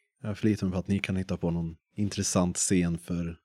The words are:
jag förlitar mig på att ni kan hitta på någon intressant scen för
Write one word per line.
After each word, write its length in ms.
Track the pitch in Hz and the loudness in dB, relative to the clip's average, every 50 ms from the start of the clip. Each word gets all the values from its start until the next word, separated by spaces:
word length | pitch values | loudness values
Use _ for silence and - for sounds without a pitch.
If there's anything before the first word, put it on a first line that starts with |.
| _ _ _ _ - | _ _ _ _ -8
jag 160 | 110 101 - | -8 -4 0
förlitar 280 | - 110 104 95 - | 2 2 2 2 0
mig 60 | 95 92 | 0 0
på 60 | 95 | -2
att 100 | 85 - | 0 0
ni 100 | 101 98 | 0 0
kan 180 | - - 98 | 0 0 -2
hitta 200 | 92 92 - 90 | -2 -2 -2 -2
på 140 | 85 - 87 | -2 0 0
någon 260 | 85 85 85 82 82 - _ _ _ | 0 0 -2 -4 -6 -10 _ _ _
intressant 600 | - 104 98 - - 98 - - 98 90 90 85 | -4 -4 -2 -2 -2 -2 0 2 2 2 2 2
scen 420 | - - - 101 92 87 85 85 82 | 0 0 2 4 4 4 2 0 -2
för 380 | - - 92 87 85 85 82 - _ | -4 -4 -4 -4 -4 -4 -6 -10 _